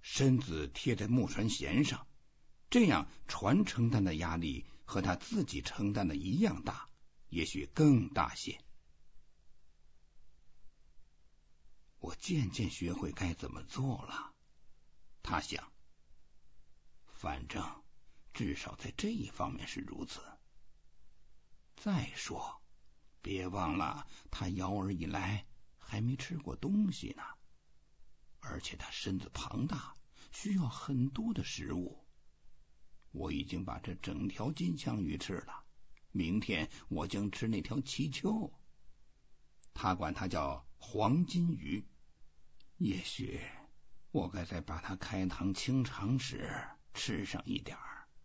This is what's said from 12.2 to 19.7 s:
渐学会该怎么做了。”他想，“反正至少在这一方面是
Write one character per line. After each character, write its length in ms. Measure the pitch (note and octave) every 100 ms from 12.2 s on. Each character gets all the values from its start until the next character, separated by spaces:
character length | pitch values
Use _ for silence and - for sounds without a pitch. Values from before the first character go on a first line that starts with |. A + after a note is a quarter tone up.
| - E3 G#2+
渐 180 | - G2
学 240 | - E2+
会 180 | F2 -
该 220 | - F2+
怎 180 | E2 -
么 120 | -
做 420 | - - C3+ B2+ C3
了。” 280 | - - - - - - - - - - -
他 180 | - E2+
想 320 | - - - - - - - - - - - - - - - - -
，“反 400 | - E2+ C2+ B1+
正 360 | - E2+ - - - - - -
至 240 | - A#2+ C#3+
少 200 | - -
在 180 | C#3 -
这 140 | G#3
一 180 | A3+ -
方 240 | - D3
面 160 | C3
是 120 | E3+